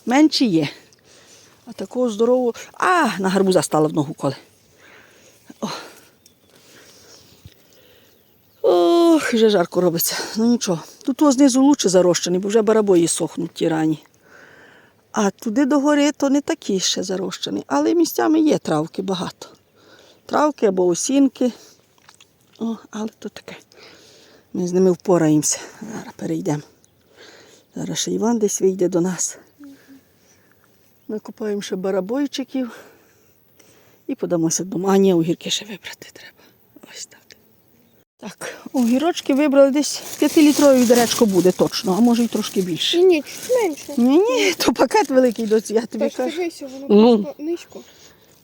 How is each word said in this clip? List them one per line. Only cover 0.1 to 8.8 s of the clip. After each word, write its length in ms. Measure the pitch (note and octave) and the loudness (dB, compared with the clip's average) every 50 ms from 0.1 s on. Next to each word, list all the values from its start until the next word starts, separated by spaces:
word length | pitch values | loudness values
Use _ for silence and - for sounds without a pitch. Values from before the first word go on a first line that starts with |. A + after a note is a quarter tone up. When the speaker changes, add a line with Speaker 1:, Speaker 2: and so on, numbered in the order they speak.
| B3 C#4+ D#4 D4+ - - C#4+ | 2 4 4 4 4 2 0
Speaker 1:
є. 240 | A3+ E3+ D#3+ D3 C#3 - - _ _ _ _ _ _ _ _ _ _ - - _ _ _ _ _ | 2 2 0 0 -2 -6 -12 _ _ _ _ _ _ _ _ _ _ -20 -20 _ _ _ _ _
А 80 | A#3+ A3+ | -20 -14
такого 360 | - A3 - - B3 B3+ A#3+ | -14 -12 -8 -4 -4 -4 -2
здорового... 440 | G#3 G3+ A3+ A#3+ B3 B3+ B3+ A#3 A3+ - - - - | -2 -2 0 2 2 0 0 -2 -6 -8 -14 -16 -8
А, 340 | - - F4+ F#4 F4 D4+ A3+ F3+ F3+ | -4 -2 0 0 0 0 -2 -2 -2
на 100 | F#3+ F#3+ | -2 0
гарбуза 320 | F3+ G3 F#3+ F#3+ F3+ E3+ | 0 2 2 2 2 2
стала 260 | C#3+ - - D3+ D#3 | 0 0 0 0 0
в 60 | D#3 E3+ | 0 0
ногу 200 | E3 D3 D3+ D3+ | -4 -4 -4 -6
коли. 220 | - - C#3 - - - _ _ _ _ _ _ _ - - - - _ _ _ _ _ _ _ _ _ - - - | -6 -6 -6 -6 -8 -16 _ _ _ _ _ _ _ -20 -20 -20 -20 _ _ _ _ _ _ _ _ _ -20 -16 -14
О. 60 | - - - - - - - - - _ _ _ _ _ _ _ _ _ _ _ _ _ - - - - - _ _ - - - _ _ _ _ _ - _ _ _ _ _ _ _ _ _ _ _ _ _ _ _ _ _ _ _ _ _ _ | -12 -12 -12 -12 -16 -20 -20 -20 -20 _ _ _ _ _ _ _ _ _ _ _ _ _ -20 -20 -20 -20 -20 _ _ -20 -20 -20 _ _ _ _ _ -20 _ _ _ _ _ _ _ _ _ _ _ _ _ _ _ _ _ _ _ _ _ _
Ох, 720 | - - F4+ F4 | 0 2 4 4